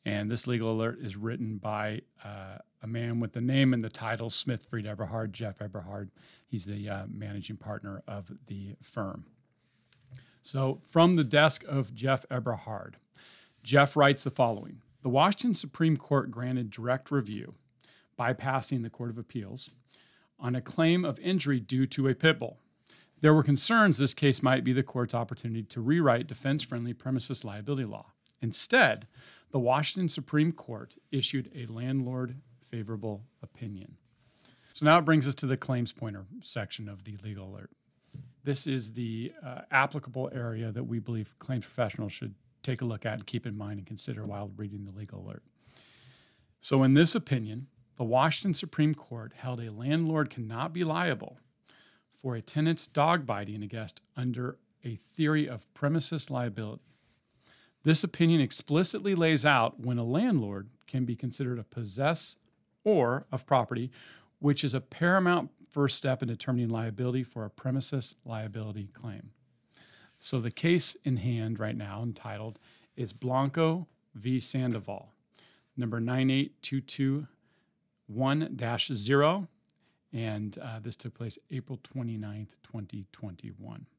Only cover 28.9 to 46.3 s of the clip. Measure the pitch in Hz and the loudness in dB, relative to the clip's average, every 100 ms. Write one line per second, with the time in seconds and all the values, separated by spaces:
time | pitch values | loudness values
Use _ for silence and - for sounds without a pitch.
28.9 | 107 - - - - _ 139 123 135 147 | 2 -8 -20 -20 -20 _ 0 4 2 2
29.9 | 190 175 - 135 151 160 156 - 110 117 | -2 -2 -2 0 2 2 0 -12 -12 -14
30.9 | - _ 139 - 135 - 131 117 113 127 | -20 _ -2 0 -2 -6 -12 -10 -8 -2
31.9 | 135 123 127 127 131 _ _ _ 117 107 | -2 -2 -4 -6 -8 _ _ _ -10 -8
32.9 | 110 110 104 117 _ - _ 117 98 - | -6 -6 -8 -12 _ -20 _ -12 -12 -16
33.9 | - _ _ _ _ _ _ _ - 151 | -20 _ _ _ _ _ _ _ 4 8
34.9 | 170 156 156 135 135 131 131 - 123 117 | 8 8 4 4 0 -2 -2 0 -2 -2
35.9 | - 113 101 92 220 - - 101 - 104 | -6 -10 -10 -14 -14 -8 -8 -8 -10 -12
36.9 | 98 98 101 107 98 95 101 - _ _ | -14 -14 -12 -10 -10 -12 -14 -18 _ _
37.9 | _ _ - - _ 143 139 147 131 110 | _ _ -18 -18 _ -4 -2 -2 -4 -4
38.9 | 113 117 110 123 - 139 127 - 135 135 | -6 -6 -6 -8 -10 -14 -14 2 4 4
39.9 | 151 135 127 131 131 120 110 113 104 113 | -2 -8 -6 -6 -4 -6 -4 -6 -6 -4
40.9 | 117 110 113 104 _ - 127 - - 110 | -4 -4 -6 -6 _ -6 -6 -6 -2 -2
41.9 | - 104 - 107 101 _ _ - 123 123 | -2 -8 -8 -12 -12 _ _ -6 -4 -4
42.9 | 107 113 110 104 117 120 104 104 104 92 | -4 -6 -6 -6 -6 -6 -8 -8 -10 -10
43.9 | 104 - 110 104 101 101 98 104 104 98 | -8 -8 -8 -8 -8 -10 -8 -10 -10 -12
44.9 | 95 101 98 98 - _ _ _ - - | -14 -14 -14 -14 -14 _ _ _ -20 -20
45.9 | - - - _ | -20 -20 -20 _